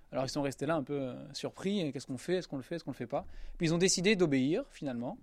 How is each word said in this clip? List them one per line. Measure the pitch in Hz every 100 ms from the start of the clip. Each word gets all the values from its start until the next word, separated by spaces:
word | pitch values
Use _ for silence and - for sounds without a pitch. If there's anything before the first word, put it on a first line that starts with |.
| -
Alors | 127 131
ils |
sont | 147
restés | 139 - 143
là | 165
un |
peu, | 131 143
euh, | 131 131 139
surpris, « | 143 135 - 190 202 151
Qu'est-ce | 131 -
qu'on | 127
fait ? | - 180
Est-ce | -
qu'on | 139
le |
fait ? | - 170
Est-ce |
qu'on | -
le | -
fait | 120
pas ? » | 147 - - - -
Puis | 165
ils |
ont | 170
décidé | 185 - 180 208
d'obéir, | 170 135 131 196 277
finalement. | - 143 120 123 220